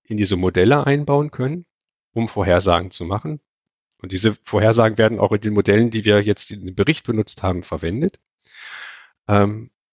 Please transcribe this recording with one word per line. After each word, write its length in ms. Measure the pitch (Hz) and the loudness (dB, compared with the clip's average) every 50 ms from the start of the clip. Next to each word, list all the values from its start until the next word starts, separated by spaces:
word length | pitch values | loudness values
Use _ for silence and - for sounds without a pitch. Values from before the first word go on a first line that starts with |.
| _ | _
in 120 | - 110 | -6 -2
diese 220 | 104 101 92 98 | -2 -2 0 0
Modelle 500 | 87 92 92 - 90 92 113 143 147 139 | 0 0 0 2 4 4 4 4 2 2
einbauen 420 | 139 139 147 147 - 143 143 147 151 | 0 0 0 0 0 0 0 0 -2
können, 360 | - - 127 135 160 180 170 _ _ _ _ _ _ _ _ _ - | -4 -6 -6 -4 -6 -8 -12 _ _ _ _ _ _ _ _ _ -4
um 160 | 113 113 107 | -4 -4 -4
Vorhersagen 640 | - 104 90 95 - 92 95 95 85 85 95 92 | -2 -2 2 2 2 2 4 2 0 0 -2 -6
zu 120 | - - 87 | -12 -10 -8
machen. 380 | 82 98 107 - 156 151 147 _ _ _ _ _ _ _ _ _ _ _ _ | -6 -6 -6 -6 -8 -10 -12 _ _ _ _ _ _ _ _ _ _ _ _
Und 120 | - 92 98 | -14 -10 -6
diese 240 | 92 107 110 104 - _ | -2 -2 -2 -2 -2 _
Vorhersagen 520 | - - 101 104 110 113 117 113 110 104 | -2 0 2 4 4 4 4 2 2 4
werden 220 | 113 110 110 113 95 | 2 2 2 2 0
auch 140 | 101 95 107 | 0 0 0
in 80 | 104 | 0
den 120 | - 107 104 | -2 -2 0
Modellen, 380 | 101 95 104 101 110 120 117 | 0 2 4 4 4 4 2
die 140 | 113 110 107 | 0 -2 2
wir 160 | 107 104 101 | 2 2 4
jetzt 300 | 101 104 101 - - - | 2 0 -2 -4 -6 -16
in 140 | 107 104 92 | -14 -14 -12
dem 80 | 92 92 | -8 -2
Bericht 320 | 101 98 - 160 - - | -2 -2 -2 -4 -12 -6
benutzt 380 | - 110 107 101 - - - - | -4 -2 -2 -2 -4 -6 -6 -4
haben, 200 | 95 90 87 78 | -4 -2 -4 -6
verwendet. 540 | - - 85 85 85 98 131 165 196 - _ _ _ _ _ _ _ - - - - - - - - - - - _ _ _ _ | -8 -10 -8 -6 -6 -4 -2 -4 -4 -6 _ _ _ _ _ _ _ -20 -20 -20 -18 -18 -18 -18 -20 -20 -20 -20 _ _ _ _
Ähm, 440 | - 104 104 101 104 104 110 113 - _ _ _ _ | 0 2 2 2 2 -2 -6 -14 -18 _ _ _ _